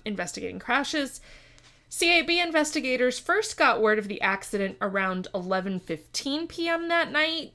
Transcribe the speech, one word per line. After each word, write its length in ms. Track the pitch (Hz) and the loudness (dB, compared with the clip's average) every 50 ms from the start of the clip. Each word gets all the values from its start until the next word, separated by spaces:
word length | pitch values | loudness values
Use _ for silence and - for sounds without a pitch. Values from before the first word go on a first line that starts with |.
| - | -8
investigating 560 | 220 208 185 175 170 - - - 185 185 185 | -6 -6 -4 -6 -6 -6 -8 -8 -8 -8 -8
crashes. 600 | - - 247 262 285 - - 311 277 254 - - - - - - - - - - - - - _ _ - | -4 -2 0 0 0 0 -2 -2 -2 -4 -6 -12 -18 -20 -20 -20 -20 -20 -20 -20 -20 -20 -20 _ _ -10
C 200 | - - - 339 349 339 | -4 0 4 6 6 6
A 20 | 320 | 4
B 160 | - 339 349 | 4 2 2
investigators 800 | 349 339 311 311 302 302 - 311 247 262 254 247 254 254 247 - | 2 2 2 2 2 2 0 -2 -2 0 2 2 2 2 0 0
first 380 | - - 349 403 440 - - | 0 0 2 2 0 0 2
got 260 | - 311 269 226 - 220 | 4 4 4 4 4 4
word 160 | 214 214 214 | 4 4 2
of 80 | 208 | 0
the 140 | 202 208 - | -2 -4 -2
accident 560 | - 196 190 196 - - - 202 202 190 190 - | 0 0 0 -2 -4 -4 -2 -2 -2 -2 -4 -4
around 460 | 208 202 190 196 190 185 185 185 185 - - | -4 -2 0 0 0 0 -2 -2 -4 -4 -6
eleven 460 | 196 180 185 190 190 180 196 190 185 | -6 -2 -2 -2 -2 0 -2 -4 -4
fifteen 680 | - - 170 156 - - - - - 277 277 302 339 | -4 -6 -6 -6 -8 -8 -8 -6 -4 -2 -2 -4 -4
P 220 | 330 - - 330 339 | -6 -6 -4 -2 -2
M 180 | 330 330 339 | -2 -2 0
that 240 | 339 339 339 320 254 | 0 0 0 0 0
night, 420 | - 294 311 320 320 330 277 - - | 0 0 0 0 0 -4 -8 -10 -14